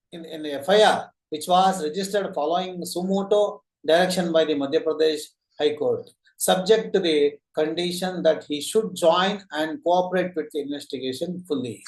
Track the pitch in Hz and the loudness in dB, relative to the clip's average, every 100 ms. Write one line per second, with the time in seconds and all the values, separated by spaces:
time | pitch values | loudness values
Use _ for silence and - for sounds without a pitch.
0 | _ 175 165 160 151 139 - 208 202 - | _ -18 -14 -12 -8 -6 2 6 6 4
1 | - _ _ 151 180 180 190 185 151 175 | -2 _ _ -8 2 4 4 2 -4 -4
2 | 190 208 190 147 147 175 185 180 160 180 | -2 -2 -2 -2 0 -2 -2 -8 -8 -4
3 | 185 190 196 208 202 - _ _ 143 165 | -2 0 2 2 2 -2 _ _ 2 4
4 | 180 180 170 160 151 143 139 160 160 151 | 4 0 0 2 2 0 0 -2 -2 0
5 | 156 151 - _ _ - 151 147 131 110 | 0 0 -8 _ _ -4 -2 0 -2 -2
6 | - _ _ - - 185 185 220 - 196 | -6 _ _ -4 0 2 4 2 2 0
7 | 175 151 143 - _ - 156 160 175 175 | 2 2 2 0 _ -4 -2 -2 -4 -4
8 | 185 180 160 151 - 147 147 220 190 185 | -6 0 2 0 -2 -6 -2 -2 -2 2
9 | 170 175 190 196 - 151 160 147 170 180 | 4 4 2 -2 -6 -6 -4 -4 2 2
10 | 180 185 180 165 147 151 139 143 - 131 | 2 -2 -2 -4 -6 -6 -6 -10 -10 -8
11 | 127 127 170 180 - 139 120 101 | -6 -6 -6 -8 -6 -4 -4 -10